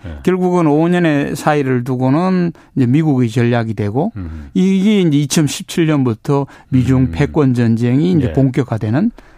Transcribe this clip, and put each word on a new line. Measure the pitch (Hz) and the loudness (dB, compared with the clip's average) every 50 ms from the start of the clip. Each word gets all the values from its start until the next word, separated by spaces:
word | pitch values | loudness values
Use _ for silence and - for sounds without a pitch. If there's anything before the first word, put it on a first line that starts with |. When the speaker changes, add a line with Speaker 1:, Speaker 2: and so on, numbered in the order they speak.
| - | -12
Speaker 1:
예. | 87 78 73 - | -14 -12 -4 -2
Speaker 2:
결국은 | 180 185 180 180 180 180 180 165 | -2 0 0 0 0 0 2 2
오 | 147 143 151 165 170 | 2 2 2 2 2
년의 | 180 175 170 160 147 139 143 - 160 | 2 2 2 2 0 0 -2 -4 -6
사이를 | - - 156 151 147 135 131 127 123 120 | -4 -2 0 0 0 0 0 -2 -2 -2
두고는 | 135 127 123 127 131 139 160 180 190 185 180 175 170 - - - _ - | -4 -4 -2 0 0 0 0 0 0 0 0 -2 -4 -6 -10 -20 _ -2
이제 | 143 123 | 0 0
미국의 | 117 131 160 160 156 135 127 123 113 | 2 2 2 2 2 2 2 0 0
전략이 | 110 127 117 120 120 117 113 110 107 | 0 0 0 0 0 -2 -2 -4 -4
되고 | 107 104 101 104 135 175 233 - | -4 -4 -4 -2 -2 -4 -4 -6
Speaker 1:
음. | 104 90 80 80 78 73 69 - | -8 -12 -10 -12 -14 -14 -4 0
Speaker 2:
이게 | 185 185 190 190 190 190 220 214 196 | 0 2 2 2 2 2 2 2 2
이제 | 175 160 143 147 | 2 2 2 0
이천십칠 | 147 127 - 175 151 131 - - - - - 175 165 | 0 0 0 0 0 0 -2 -6 -10 -6 -2 0 0
년부터 | 156 151 139 127 120 107 - - 147 143 139 135 - - - - - | 2 2 0 0 -2 -2 -4 -2 -2 -2 -2 -2 -4 -12 -20 -8 -2
미중 | 135 127 123 127 131 127 | 0 0 2 2 2 2
Speaker 1:
음. | 131 123 | 2 0
Speaker 2:
패권 | 82 - 143 - - 165 143 131 120 | 0 -2 -2 0 0 0 0 2 2
전쟁이 | 123 117 113 113 110 120 120 127 139 165 185 | 2 2 2 2 0 0 0 0 2 2 2
이제 | 180 156 127 - | 2 0 0 0
Speaker 1:
예. | |
Speaker 2:
본격화되는 | - 135 135 135 123 151 123 - 117 104 113 107 117 156 214 233 - - - - - | 0 0 0 2 0 -2 -2 -2 -4 -4 -4 -2 -2 0 -2 -2 -4 -8 -20 -20 -20